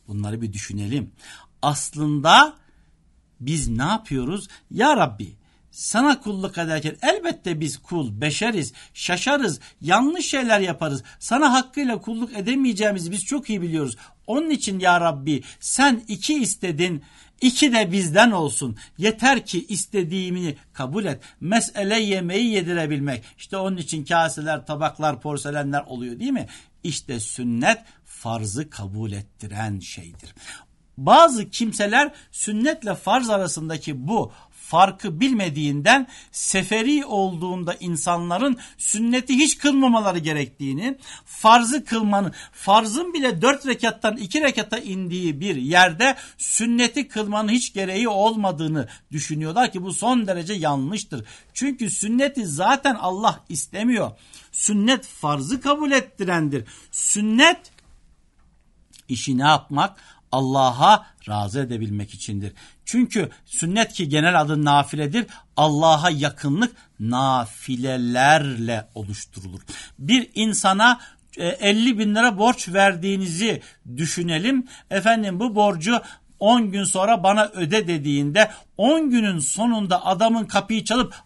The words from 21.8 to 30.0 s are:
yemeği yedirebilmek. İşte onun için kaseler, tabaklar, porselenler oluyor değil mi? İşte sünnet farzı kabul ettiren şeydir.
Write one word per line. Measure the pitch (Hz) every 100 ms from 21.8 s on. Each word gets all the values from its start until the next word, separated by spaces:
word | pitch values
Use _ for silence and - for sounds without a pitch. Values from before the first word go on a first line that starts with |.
| 196 226
yemeği | 214 190 175 190 240
yedirebilmek. | 208 170 175 156 147 143 120 - _
İşte | - 196
onun | 190 185
için | 160 156 139
kaseler, | 170 165 156 151 151 -
tabaklar, | 143 156 - 156 127
porselenler | 147 147 143 147 139 143
oluyor | - 123 123 120
değil | 247
mi? | 254 107 - _ _
İşte | 175 143 - 123
sünnet | - - 123 117 160 226 - _ _
farzı | - 113 113 107 101 147
kabul | - 101 104 110
ettiren | 101 101 _ 107 101 110 101
şeydir. | 87 -